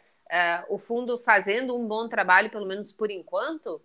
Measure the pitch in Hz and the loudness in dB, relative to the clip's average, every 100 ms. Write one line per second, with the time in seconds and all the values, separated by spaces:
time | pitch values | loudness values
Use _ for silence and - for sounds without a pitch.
0 | _ _ - 175 175 170 170 202 - 233 | _ _ -4 0 2 0 -4 -8 -4 -4
1 | 247 240 - 208 190 220 262 240 226 214 | -2 -2 4 4 4 -2 -2 -4 -4 -4
2 | 233 226 185 185 214 220 190 196 202 - | -4 0 4 6 4 -2 -6 -8 -10 -6
3 | 214 196 160 185 269 311 220 160 | -6 -6 -6 -4 -4 -6 -10 -12